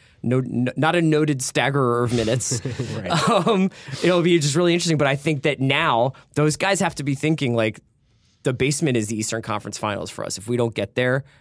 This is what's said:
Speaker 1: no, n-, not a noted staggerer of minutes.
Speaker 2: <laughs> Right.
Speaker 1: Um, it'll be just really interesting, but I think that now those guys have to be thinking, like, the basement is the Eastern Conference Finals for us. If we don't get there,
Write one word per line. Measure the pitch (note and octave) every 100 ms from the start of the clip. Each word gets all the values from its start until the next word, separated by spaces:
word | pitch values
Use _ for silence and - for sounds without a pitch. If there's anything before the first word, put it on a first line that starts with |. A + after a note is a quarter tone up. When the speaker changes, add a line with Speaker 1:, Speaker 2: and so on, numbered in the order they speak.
| _ -
Speaker 1:
no, | A2+ B2+
n-, | B2+ A#2 B2 -
not | D#3
a | F3
noted | D#3+ D3+ D3+ C#3
staggerer | - D3+ B2+ C#3+ B2+ A#2+
of | A#2+
minutes. | A#2+ A2 B2+ - B2 C3+
Speaker 2:
<laughs> | A#2+ A#2 G#2+
Right. | - D#3+ - A3 E3+
Speaker 1:
Um, | G3+ F#3+ - - C3+
it'll | - F#3
be | E3+ F3
just | D3
really | C#3+ F3
interesting, | E3+ E3+ D3+
but | C#3+
I | C#3
think | E3 D3
that | D3+ C3+
now | C3+ C#3 E3 A#2 C3 - -
those | - D3+ C#3+
guys | F#3+ G3
have | F3+ -
to |
be | C#3+ C3+
thinking, | D#3 D#3+ C3 A#2
like, | A2 - _ _ _ _ _ _
the | C#3+
basement | B2+ C3+ D3 D#3 B2
is | G2+
the | A2
Eastern | G#2+ A2+
Conference | A2 G#2 - -
Finals | G#2+ G2 F2
for | -
us. | - -
If | G2+
we | A#2+
don't | A#2
get | G#2+ G2+
there, | - B2+ C3+ - _